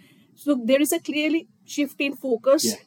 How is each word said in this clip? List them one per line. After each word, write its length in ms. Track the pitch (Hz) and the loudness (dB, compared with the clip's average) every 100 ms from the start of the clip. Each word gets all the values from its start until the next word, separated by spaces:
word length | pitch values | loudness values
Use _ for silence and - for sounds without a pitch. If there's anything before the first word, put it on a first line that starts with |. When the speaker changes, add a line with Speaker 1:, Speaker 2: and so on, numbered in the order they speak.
| _ _ _ | _ _ _
Speaker 1:
so 240 | _ 285 269 | _ -2 -2
there 160 | 226 269 | 2 2
is 140 | 294 | 2
a 60 | 330 | 0
clearly 500 | - 294 302 320 - _ - | -4 -4 -2 -2 -4 _ -10
shift 340 | - 277 - | -4 -4 -2
in 160 | 277 277 | -6 -4
focus 500 | 269 233 262 294 226 | -4 -2 2 2 2
Speaker 2:
Yeah. 100 | 208 | -6